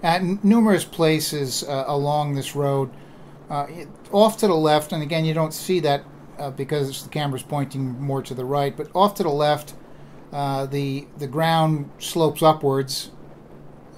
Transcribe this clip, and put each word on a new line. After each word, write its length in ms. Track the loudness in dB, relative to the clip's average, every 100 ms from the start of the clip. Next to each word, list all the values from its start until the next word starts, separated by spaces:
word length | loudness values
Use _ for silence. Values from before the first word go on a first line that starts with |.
At 180 | 0 0
n-, 180 | 0 0
numerous 420 | 4 6 6 4
places, 800 | 0 0 2 2 0 -4 -4 -4
uh, 200 | -4 -4 -2
along 460 | 0 0 0 0
this 220 | -2 -4 -2
road, 340 | 0 0 -2 -8 -20 -20 -20 -20 -8
uh, 180 | -6 -6
it, 180 | -10 -16 -18 -2
off 260 | 4 4 4
to 100 | 2
the 80 | 4
left, 380 | 4 4 2
and 100 | -6
again, 220 | -2 0 0
you 80 |
don't 200 | 0 -2
see 260 | -4 -2 0
that, 220 | 2 0 -2 -20 -20 -10
uh, 100 | -10
because 540 | -8 -4 -2 -2 -6
the 60 | -8
camera's 340 | -4 -4 -4
pointing 560 | -4 -4 -4 -4 -6 -6
more 220 | -4 -4
to 120 | -6
the 120 | -8 -2
right, 300 | 0 -2 -4
but 140 | -6 2
off 180 | 2 2
to 80 |
the 60 | -2
left, 440 | 2 2 0 -2 -16 -18 -20 -20 -20 -12
uh, 340 | -6 -2 -2 -2
the, 400 | -2 -2 -4 -8 -12
the 100 | -6
ground 640 | -2 2 4 4 2 -4 -10
slopes 420 | -6 0 0 4
upwards, 680 | 4 4 2 0 -2 -6 -10 -16 -20 -20 -20 -20 -20 -20 -20